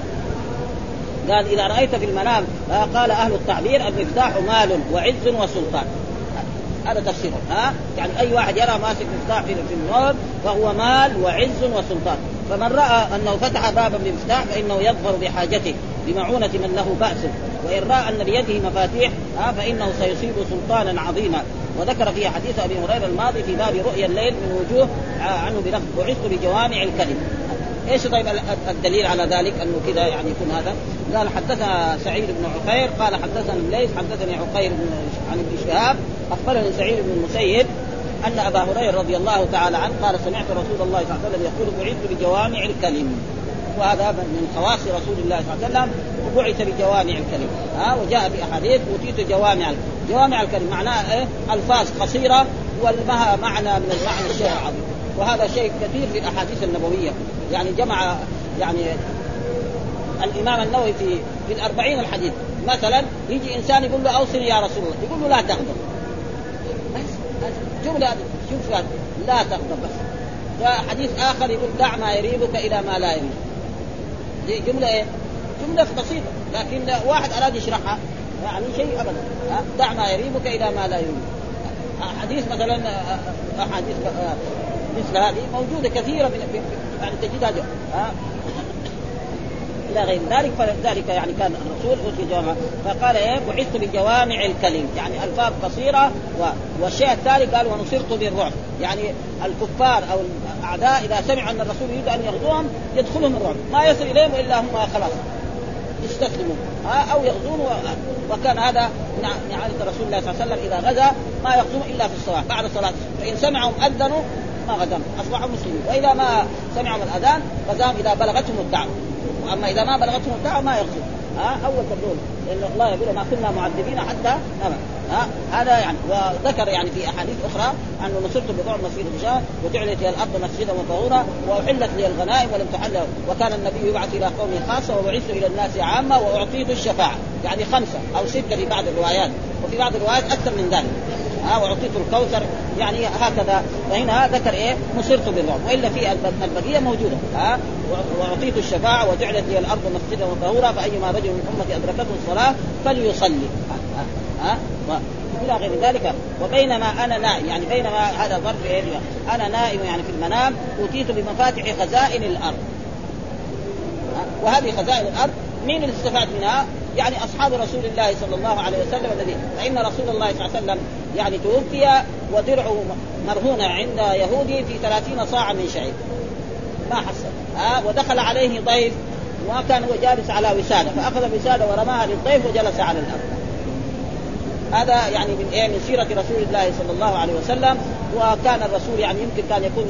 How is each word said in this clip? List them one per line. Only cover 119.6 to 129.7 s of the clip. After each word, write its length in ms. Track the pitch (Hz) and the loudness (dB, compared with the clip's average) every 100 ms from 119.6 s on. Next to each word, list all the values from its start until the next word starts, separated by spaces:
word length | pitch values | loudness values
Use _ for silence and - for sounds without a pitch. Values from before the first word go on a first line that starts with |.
| 208 | 0
إذا 140 | 202 | 2
ما 140 | 226 269 | 2 4
بلغتهم 360 | 240 247 269 226 | 2 0 -2 -2
الدعوة 220 | 294 277 | 0 0
ما 160 | 269 233 | 2 0
يغزون، 260 | 175 - - - - 151 | 0 -4 -6 -6 -6 -2
ها؟ 200 | 208 262 269 | -2 0 0
أول 180 | 262 214 | 0 -2
تبلغ، 240 | 190 202 156 - - 170 | -2 -2 -2 -4 -6 -4
لأن 240 | 190 196 | -4 -2
الله 140 | 214 233 | 2 2
يقول: 280 | 190 220 196 | 2 0 -2
"ما 100 | 190 | 0
كنا 200 | 247 214 | 0 0
معذبين 480 | 190 180 196 220 262 | 0 -2 -2 -2 -2
حتى 380 | 208 226 233 269 226 - | -4 -2 0 0 -2 -4
نبعث". 200 | 190 143 - - - | -4 -4 -6 -8 -2
ها؟ 160 | 190 233 - - | -2 -2 -4 -2
هذا 280 | 220 247 240 | 0 4 4
يعني، 180 | 180 156 160 | 4 -2 0
وذكر 580 | 196 190 175 269 240 208 | 0 0 0 0 2 2
يعني 220 | 180 175 | 0 -2
في 180 | 185 165 | -4 -4
أحاديث 260 | 165 180 - - | -4 -4 -4 -4
أخرى 280 | 196 240 269 - - 196 | 0 0 -2 -4 -4 -2
أنه: 220 | 196 370 | -2 0
"نصرت 220 | 254 233 | -2 -2
بضعف 280 | 180 185 214 | -2 -2 -2
مسجد 220 | 185 196 170 | -4 -4 -6
الهجاء، 300 | 160 220 254 254 - | -2 0 0 0 -4
وجعلت 360 | 170 | -2